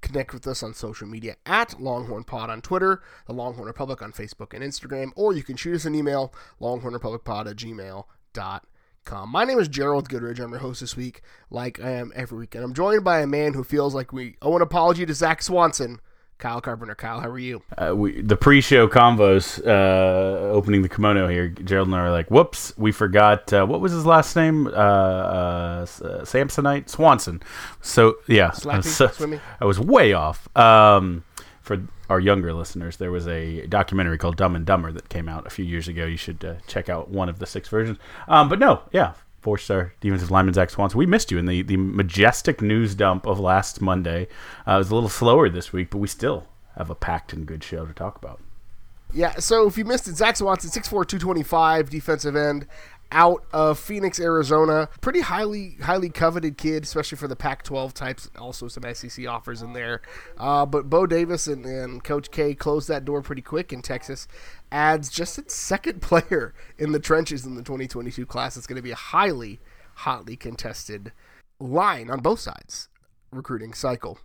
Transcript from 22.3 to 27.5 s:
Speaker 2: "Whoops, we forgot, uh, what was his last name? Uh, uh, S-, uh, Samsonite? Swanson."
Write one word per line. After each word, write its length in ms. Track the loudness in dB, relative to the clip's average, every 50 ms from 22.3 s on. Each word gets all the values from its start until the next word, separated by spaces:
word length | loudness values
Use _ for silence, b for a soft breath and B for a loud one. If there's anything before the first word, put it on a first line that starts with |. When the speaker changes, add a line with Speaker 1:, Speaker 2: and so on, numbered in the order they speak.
Speaker 2:
"Whoops, 440 | 6 6 6 6 2 -12 -12 -12 -8 0
we 120 | 0 0
forgot, 600 | 2 2 0 4 6 8 8 8 8 6 2 2 4
uh, 100 | 4 4 4
what 120 | 2 0
was 120 | 0 -2
his 160 | -2 0 4 6
last 280 | 6 6 6 4 2
name? 300 | 2 4 4 4 2 0
Uh, 60 | 0
uh, 1080 | 2 4 4 6 6 6 4 4 2 0 -2 -2 0 0 0 -2 -2 -2 -4 -4 -6 -6 -8
S-, 180 | -10 -12 -12
uh, 200 | -10 -8 -8 -8 -10
Samsonite? 680 | -2 0 0 0 0 0 0 0 0 0 0 -4 -8
Swanson." 540 | -4 4 6 6 6 6 4 -4 -8 -8 B B